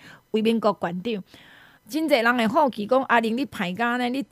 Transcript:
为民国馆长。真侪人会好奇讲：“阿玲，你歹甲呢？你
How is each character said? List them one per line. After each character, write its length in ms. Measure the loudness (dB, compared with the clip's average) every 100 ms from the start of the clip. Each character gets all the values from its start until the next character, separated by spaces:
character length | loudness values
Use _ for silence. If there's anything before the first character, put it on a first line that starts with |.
| -18 -20 _
为 100 | -2
民 180 | 2 2
国 120 | 2
馆 180 | 0 -4 -6
长。 180 | -6 -6 -8 -20 -20 -20 -20 _ -8
真 200 | -4 2
侪 160 | 2
人 140 | 2 2
会 100 | 2
好 220 | 2 2
奇 180 | 0 0
讲 160 | 0 2
：“阿 140 | 2
玲， 180 | 2 -2
你 80 | -4
歹 300 | -6 -6 -4
甲 220 | -2 -2
呢？ 120 | -2
你 160 | -4 -6